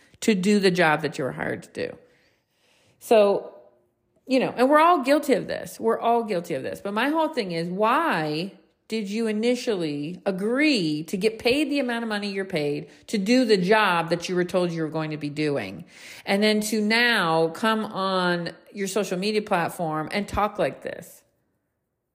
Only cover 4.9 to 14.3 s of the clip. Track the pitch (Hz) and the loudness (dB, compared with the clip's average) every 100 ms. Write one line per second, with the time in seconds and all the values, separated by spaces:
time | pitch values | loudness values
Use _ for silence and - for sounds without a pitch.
4.9 | 349 247 294 294 196 - - - - 226 | 4 2 2 2 0 -2 -8 -10 -4 -2
5.9 | - 220 240 220 180 175 139 98 - 202 | 0 2 0 0 -4 -4 -6 -6 -8 -6
6.9 | 208 269 320 311 311 190 165 170 185 220 | -2 0 0 -2 -2 -4 -4 -4 0 2
7.9 | 277 330 185 156 151 190 - _ _ - | 2 2 0 -2 -4 -6 -10 _ _ -8
8.9 | 220 196 214 226 214 233 247 247 196 160 | -6 -4 -4 -2 0 0 0 -2 -2 -2
9.9 | 147 151 180 202 185 208 254 311 247 160 | -4 -8 -6 -4 -2 -2 2 2 2 0
10.9 | 151 165 196 220 220 240 277 285 285 247 | -2 -4 -2 -2 0 0 2 0 -2 -2
11.9 | 233 226 208 202 196 190 165 147 147 165 | -4 -4 -4 -4 -6 -4 -2 -2 -4 -8
12.9 | - - 214 190 254 240 202 180 220 202 | -18 -6 -2 2 4 4 4 4 4 4
13.9 | 170 165 170 - | 2 0 -2 -2